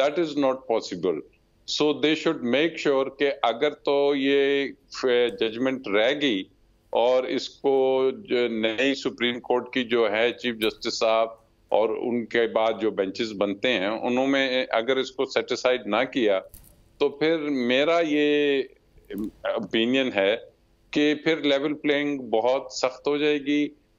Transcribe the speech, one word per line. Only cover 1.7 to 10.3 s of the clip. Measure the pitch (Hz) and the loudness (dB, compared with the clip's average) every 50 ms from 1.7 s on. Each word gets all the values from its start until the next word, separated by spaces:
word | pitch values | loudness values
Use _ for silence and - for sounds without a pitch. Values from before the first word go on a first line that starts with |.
| - - 147 151 | -2 0 0 0
they | 147 127 127 151 160 | 0 2 0 0 0
should | 160 - 165 160 135 123 | 0 0 -2 -2 -2 -2
make | 120 120 139 160 170 160 - | 0 2 2 2 0 -2 -2
sure | - 151 139 135 135 131 | 0 0 2 2 0 -2
कि | - - 143 | -2 -2 0
अगर | 139 143 - - 117 117 120 147 147 | 0 0 0 0 -2 0 0 -2 -4
तो | 143 - - 151 143 143 143 143 147 | -4 -4 -2 0 0 2 2 2 0
ये | 139 135 139 139 139 139 139 139 139 139 - - _ _ - - - - 131 120 120 123 117 110 - | 0 0 2 2 2 2 2 0 -2 -2 -4 -8 _ _ -16 -8 -2 0 2 2 2 2 0 0 -2
जजमेंट | 120 110 107 117 131 131 131 131 131 107 | -4 -4 -2 -2 -2 -2 -2 -4 -4 0
रह | 98 104 110 127 | 2 2 4 2
गई | 151 147 147 135 107 92 92 - _ _ _ _ _ _ _ - | 2 0 0 0 0 -2 -4 -8 _ _ _ _ _ _ _ -4
और | - 113 117 123 127 131 127 | 0 2 2 4 4 2 2
इसको | 120 143 123 - - - - - 139 135 135 131 131 131 131 131 131 | 0 -2 -4 -4 -6 -10 -2 0 2 2 4 4 2 2 2 2 0
जो | 120 113 104 101 123 120 120 120 | -2 -4 -6 -2 0 0 0 0
नई | 117 110 110 110 110 107 131 139 135 | 0 -2 -2 -2 0 0 0 0 0
सुप्रीम | 135 - 135 - - 117 120 120 117 | -2 -4 -6 -4 -2 -2 -2 -2 -4
कोर्ट | - - 123 123 120 - - | -2 0 0 0 -2 -2 -4
की | 131 123 | -4 -2
जो | 110 120 117 113 104 | 0 2 2 2 2
है | 101 110 117 120 | 2 2 0 0